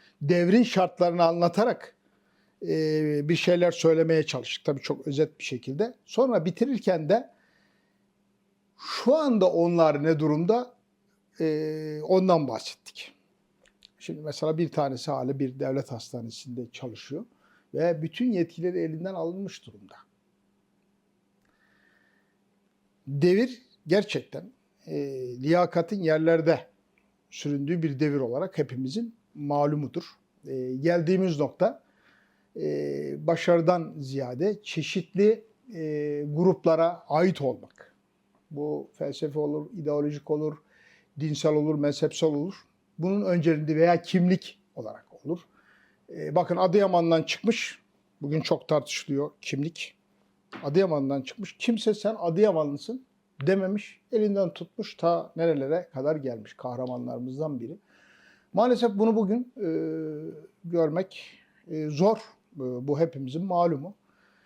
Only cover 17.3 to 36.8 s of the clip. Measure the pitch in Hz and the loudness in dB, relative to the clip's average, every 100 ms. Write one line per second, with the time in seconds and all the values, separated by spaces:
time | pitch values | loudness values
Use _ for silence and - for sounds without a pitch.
17.3 | _ _ _ _ - 170 160 160 - 247 | _ _ _ _ -2 0 -2 -4 -2 0
18.3 | 196 170 - 175 180 165 156 185 185 165 | 0 -2 -4 -6 -4 -4 -6 -8 -6 -6
19.3 | 190 196 - - 104 98 - _ _ _ | -6 -10 -12 -20 -20 -20 -20 _ _ _
20.3 | _ _ _ _ _ _ _ _ _ _ | _ _ _ _ _ _ _ _ _ _
21.3 | _ _ _ _ _ _ _ _ _ _ | _ _ _ _ _ _ _ _ _ _
22.3 | _ _ _ _ _ _ _ - 139 175 | _ _ _ _ _ _ _ -10 2 4
23.3 | 190 254 247 _ _ 151 190 202 139 - | 4 2 -2 _ _ 0 2 2 -4 -8
24.3 | 143 190 _ _ _ 165 151 139 135 127 | -12 -16 _ _ _ -10 -6 -6 -8 -10
25.3 | 123 139 175 175 175 165 208 160 156 160 | -6 2 2 2 0 -2 -2 2 2 4
26.3 | 165 156 156 - _ _ _ _ _ _ | 4 4 0 -2 _ _ _ _ _ _
27.3 | - 147 143 143 175 160 135 151 143 123 | -10 -4 -4 -2 -2 -2 0 0 0 -2
28.3 | 127 185 - 147 127 131 202 233 - _ | -2 -4 -2 -4 -4 -6 -4 -8 -10 _
29.3 | 147 143 143 147 151 135 170 - - _ | -10 -2 2 2 0 -4 -8 -10 -16 _
30.3 | _ 135 135 127 131 160 175 160 185 185 | _ -10 -8 -6 -2 2 2 2 2 2
31.3 | 147 139 - 196 - _ _ _ _ _ | 0 -2 0 0 0 _ _ _ _ _
32.3 | _ _ - 76 147 143 143 147 143 151 | _ _ -8 -4 -4 -4 -6 -8 -6 -2
33.3 | 165 - 170 165 180 156 156 135 135 123 | 0 4 4 4 2 -2 -10 -10 -8 -6
34.3 | 127 190 208 - - 139 185 175 180 208 | -2 -2 -4 -6 -8 -6 -6 -4 2 4
35.3 | 220 - _ - 185 156 151 147 147 147 | 4 -2 _ -18 -10 -6 -4 -4 -4 -4
36.3 | 147 180 180 165 160 | 2 2 4 4 4